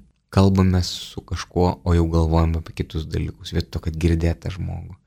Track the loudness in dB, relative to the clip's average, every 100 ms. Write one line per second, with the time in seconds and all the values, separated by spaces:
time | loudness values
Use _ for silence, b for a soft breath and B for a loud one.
0 | -10 _ _ 4 4 4 4 2 0 -6
1 | -14 -16 -10 -10 -4 0 0 0 2 2
2 | 4 2 2 4 2 0 -6 -8 -8 -8
3 | -6 -4 -6 -8 -6 -6 -4 -6 -6 0
4 | 0 2 0 -2 -6 -8 -8 -8 -12 -18